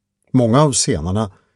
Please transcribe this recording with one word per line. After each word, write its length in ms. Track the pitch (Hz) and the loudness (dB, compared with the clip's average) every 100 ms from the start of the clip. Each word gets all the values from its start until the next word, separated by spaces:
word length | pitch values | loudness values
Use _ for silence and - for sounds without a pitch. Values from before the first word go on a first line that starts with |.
| _ _ _ | _ _ _
Många 300 | 127 117 127 | 0 2 2
av 100 | 151 | 2
scenerna, 600 | 120 - 92 82 98 101 - _ | 0 -2 -4 -4 -4 -4 -8 _